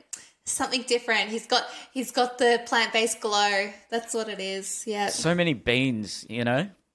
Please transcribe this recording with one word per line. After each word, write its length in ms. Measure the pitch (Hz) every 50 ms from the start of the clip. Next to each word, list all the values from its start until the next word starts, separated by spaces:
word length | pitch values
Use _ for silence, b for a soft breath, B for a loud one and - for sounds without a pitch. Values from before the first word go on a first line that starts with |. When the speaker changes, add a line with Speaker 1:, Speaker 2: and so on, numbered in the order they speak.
| _ _ B B B B B B _
Speaker 1:
"Something 380 | - - - 269 240 240 254 240
different. 480 | - 240 240 240 - 226 208 196 208
He's 160 | 220 226 -
got, 180 | - 254 240 - B B B B B _
he's 180 | 262 233 226 -
got 260 | 269 247 247 247 -
the 240 | 254 240 240 233 233
plant-based 540 | - 269 240 220 214 - 226 220 226 226 -
glow. 500 | - 214 208 202 208 202 202 196 202 214 208 - - _
That's 240 | 226 233 226 - -
what 140 | 226 220 220
it 120 | 202 185
is." 440 | 190 190 190 196 190 - - - -
Yeah. 220 | 226 208 208 202 196
Speaker 2:
So 260 | - - - 160 175
many 200 | 175 175 170 147
beans, 720 | 104 - 123 117 127 131 135 123 110 104 92 - - - -
you 160 | 107 120 120
know? 240 | 120 123 135 180 202 - _ _ _ _